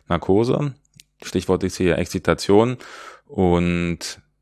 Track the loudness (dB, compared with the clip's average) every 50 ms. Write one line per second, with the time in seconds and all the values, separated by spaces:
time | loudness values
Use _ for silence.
0 | _ -4 -4 -2 0 2 2 2 2 2 0 -2 -2 -4 -6 _ _ _ _ _
1 | -20 _ _ -20 -10 -6 -6 -4 -2 0 -2 0 -2 -4 -2 0 0 0 0 0
2 | -2 -4 -6 -4 0 -2 -2 0 2 4 6 6 6 4 0 -6 -12 -18 -20 -20
3 | -20 -20 -20 -20 _ -8 -2 2 2 4 4 2 2 0 0 -2 -2 -4 -6 -6
4 | -10 -12 -14 -14 _ _ _ _